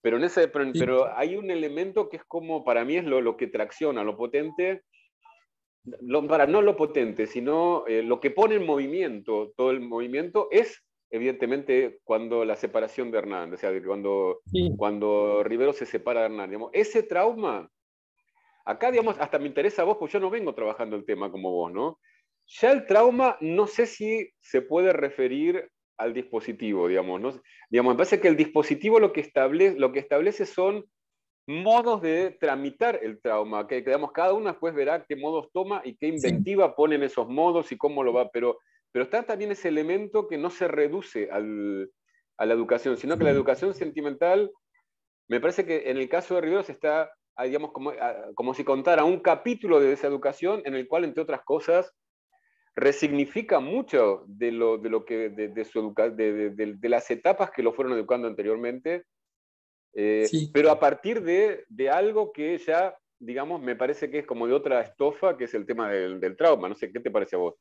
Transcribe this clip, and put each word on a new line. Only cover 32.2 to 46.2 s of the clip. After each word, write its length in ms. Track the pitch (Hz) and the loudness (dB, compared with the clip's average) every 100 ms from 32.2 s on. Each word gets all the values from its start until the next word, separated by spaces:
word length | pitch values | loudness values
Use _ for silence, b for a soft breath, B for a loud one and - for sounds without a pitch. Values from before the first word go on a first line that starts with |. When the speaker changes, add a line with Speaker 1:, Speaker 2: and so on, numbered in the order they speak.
| 185 185 | 0 0
Speaker 1:
tramitar 600 | 156 135 139 135 233 - | -2 0 -4 -2 -2 0
el 180 | 110 107 | -6 -6
trauma, 460 | 123 107 107 107 104 | -2 0 0 -4 -4
que, 160 | 127 | -4
que, 80 | 123 | 0
digamos, 220 | 135 151 | -2 -2
cada 200 | - 180 | 0 2
uno 160 | 196 214 | 2 -2
después 260 | 170 170 | -4 -4
verá 300 | 151 139 165 - | 0 0 -2 -4
qué 100 | 139 | -6
modos 320 | 147 160 147 | -4 -4 -4
toma 300 | 180 190 202 | -6 -4 -6
y 120 | 127 110 | -8 -6
qué 100 | 151 | -4
Speaker 2:
Sí. 40 | 160 131 | -2 0
Speaker 1:
inventiva 460 | 117 196 196 180 - | 0 0 4 2 4
pone 180 | 156 | 2
en 80 | 147 | 4
esos 260 | 139 - 117 | 0 -2 -4
modos 420 | 131 170 170 156 | 0 2 2 -2
y 40 | 120 | -2
cómo 260 | 147 143 | -2 0
lo 80 | 127 | 0
va, 180 | 120 123 | 0 0
pero, 280 | 120 120 117 b b _ | -2 -2 -2 b b _
pero 120 | 123 | -4
está 200 | 131 220 | -2 -2
también 260 | 233 208 208 | -2 -4 -4
ese 160 | 196 175 | -4 -2
elemento 600 | 156 156 190 208 214 202 | 0 0 -2 0 -2 -2
que 100 | 160 | -4
no 120 | 165 | -6
se 180 | - 175 | -2 -2
reduce 600 | 151 147 175 - 113 104 | 2 0 0 -6 -6 -4
al, 580 | 101 107 107 101 98 95 _ _ _ _ - | -4 -4 -6 -6 -6 -8 _ _ _ _ -4
a 100 | 113 | 0
la 80 | |
educación, 420 | 117 113 123 135 120 | 2 2 0 0 -2
sino 220 | 131 170 | -2 0
que 60 | |
la 60 | 160 | 2
Speaker 2:
Sí. 60 | 139 | 2
Speaker 1:
educación 380 | 135 131 185 | 2 2 0
sentimental, 760 | 190 160 151 147 139 170 190 208 - _ _ _ _ _ _ _ | -4 -8 -6 -6 0 2 4 2 -6 _ _ _ _ _ _ _
me 120 | 117 | 0
parece 240 | 147 180 175 | 0 0 0
que 240 | 160 131 | -2 -2
en 60 | 131 | -2
el 100 | 127 | 0
caso 260 | 165 | -2